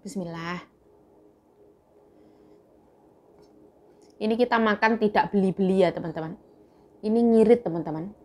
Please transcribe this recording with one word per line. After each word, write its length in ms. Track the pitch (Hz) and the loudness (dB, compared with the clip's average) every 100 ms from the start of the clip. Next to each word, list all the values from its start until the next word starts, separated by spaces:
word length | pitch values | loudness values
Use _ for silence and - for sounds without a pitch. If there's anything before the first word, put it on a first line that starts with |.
Bismillah. 640 | 202 196 170 165 170 180 - _ _ _ _ _ _ _ _ _ - _ _ _ _ 101 - _ - - _ _ _ _ _ _ _ - - - - _ _ - - _ | -12 -12 -10 -10 -10 -10 -12 _ _ _ _ _ _ _ _ _ -20 _ _ _ _ _ -20 _ -20 -20 _ _ _ _ _ _ _ -20 -20 -20 -20 _ _ -20 -20 _
Ini 80 | 214 226 | -4 0
kita 160 | 247 233 | 2 2
makan 400 | 220 208 220 226 | 2 2 0 2
tidak 400 | 214 208 175 202 | 0 0 0 0
beli-beli 480 | 190 175 190 190 | 0 0 0 2
ya, 80 | 175 | 2
teman-teman. 400 | 170 170 160 160 - - - - _ _ _ | 0 -8 -8 -10 -14 -20 -20 -20 _ _ _
Ini 160 | 208 220 | -2 0
ngirit, 400 | 233 226 220 240 | 4 4 6 4
teman-teman. 480 | 185 170 160 156 180 - | 2 -6 -6 -8 -10 -14